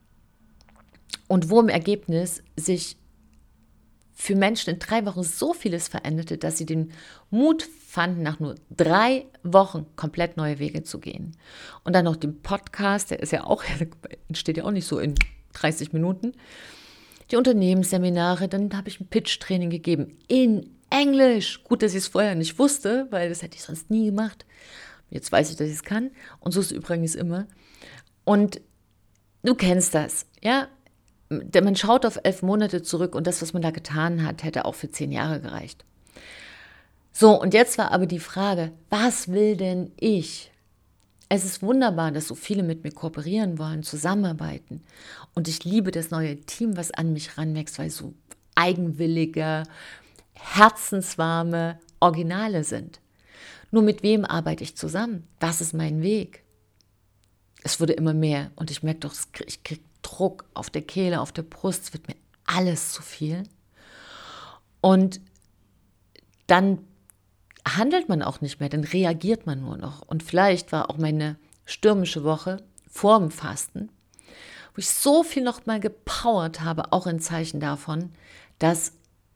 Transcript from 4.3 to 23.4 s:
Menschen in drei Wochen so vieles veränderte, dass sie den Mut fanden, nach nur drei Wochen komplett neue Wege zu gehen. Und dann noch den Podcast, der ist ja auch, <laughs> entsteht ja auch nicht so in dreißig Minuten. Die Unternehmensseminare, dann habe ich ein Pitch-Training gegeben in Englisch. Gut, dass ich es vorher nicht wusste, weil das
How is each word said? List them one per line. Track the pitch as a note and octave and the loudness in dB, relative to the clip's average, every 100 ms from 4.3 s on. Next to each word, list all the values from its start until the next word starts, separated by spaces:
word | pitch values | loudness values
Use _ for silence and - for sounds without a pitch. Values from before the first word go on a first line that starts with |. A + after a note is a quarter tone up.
| G3 | 2
Menschen | G3 A3 - | 2 2 -4
in | E3 | -6
drei | - A3+ G3+ | -2 -2 0
Wochen | F3+ | -4
so | E3+ - C#4+ | -6 -2 -4
vieles | E4 G#3+ E3+ - | -2 -2 -4 -6
veränderte, | - - D#3+ E3 D#3+ | -6 -4 -4 -4 -4
dass | - E3 | -4 -4
sie | D#3+ | -2
den | D#3+ D#3+ - - - _ | -2 -4 -8 -20 -20 _
Mut | G#3+ D4+ D#4+ - - - | 2 4 2 -2 -16 -10
fanden, | - F3 F3 | -4 -2 -2
nach | D#3 D#3 | -4 -4
nur | D3+ - _ - | -6 -8 _ 0
drei | D#3 F#3 A#3 C4 - - | 4 6 4 2 -2 -10
Wochen | F3 F#3+ G3 E3 D3+ - | 4 6 6 0 -10 -8
komplett | D#3 F3 E3+ E3+ | -6 -2 -2 -2
neue | D3+ C#3 | -4 -2
Wege | D3+ D#3 | -4 -6
zu | D#3 - | -8 -10
gehen. | - - E3 - - - - - | -12 -10 -12 -14 -20 -20 -20 -10
Und | - | 2
dann | F#3 E3+ | 4 4
noch | D#3+ | 0
den | D3 D3+ | -4 -6
Podcast, | - G3 - - G3+ G3+ - | -6 -6 -6 -2 0 0 -2
der | - | -6
ist | - | -4
ja | - | -4
auch, | - - - C#3 D#3+ - | 0 0 0 -4 -4 -6
<laughs> | - - - | -18 -18 -10
entsteht | D#3 - D#3+ | -6 -2 -2
ja | |
auch | - | -2
nicht | G3 F3+ | -4 -2
so | C#3+ | -2
in | D3 C#3+ - - - | 0 2 0 -4 -20
dreißig | - D#3 D#3 D3+ | -2 -2 -2 -4
Minuten. | D#3+ F3 F#3+ A#3+ - - - - - - - - - - | -2 0 -2 -6 -8 -16 -20 -20 -20 -20 -20 -20 -20 -2
Die | A#3+ | 2
Unternehmensseminare, | B3+ A3 F#3 F#3 F#3 F#3 F3+ F3 F3 F3 F#3+ | 4 4 4 4 2 2 2 2 2 0 -2
dann | G3 G3+ G3+ | -2 -4 -4
habe | G3 | -8
ich | - | -12
ein | F#3+ | -4
Pitch-Training | A3+ A3 - - F#3 F3 | -2 -2 -4 -2 -2 0
gegeben | E3+ F3 D#3+ - - - | -2 0 -2 -2 -10 0
in | C4 B3 G#3 - - _ | 4 6 4 -2 -16 _
Englisch. | C4+ C#4+ C4+ C4 A3+ - - | 2 4 6 6 6 0 -8
Gut, | - A#3 | -2 2
dass | G#3+ | 2
ich | F#3+ | 0
es | - | -2
vorher | F3 G#3 | 0 2
nicht | E3+ D#3+ - | 0 -2 2
wusste, | C#4+ C#4+ G3 B3 C4+ | 2 4 0 0 -2
weil | G3 F3 | -2 -2
das | E3+ | -4